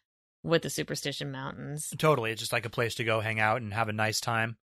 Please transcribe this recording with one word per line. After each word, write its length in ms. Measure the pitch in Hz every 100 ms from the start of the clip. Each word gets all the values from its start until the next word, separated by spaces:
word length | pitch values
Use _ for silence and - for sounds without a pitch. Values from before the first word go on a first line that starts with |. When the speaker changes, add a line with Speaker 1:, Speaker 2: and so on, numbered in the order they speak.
| _ _ _ _
Speaker 1:
with 200 | 156 165
the 80 | 151
Superstition 600 | - 151 147 147 135 143
Mountains. 600 | 131 139 - 139 147 - -
Speaker 2:
Totally. 320 | 156 139 110
It's 80 | 110
just, 100 | 110
like, 140 | 117 113
a 60 |
place 240 | - 117 -
to 80 |
go 160 | 113 113
hang 200 | 110 110
out 220 | 107 120
and 100 | 107 107
have 120 | 110
a 60 |
nice 260 | 107 110 107
time. 380 | - 113 117 117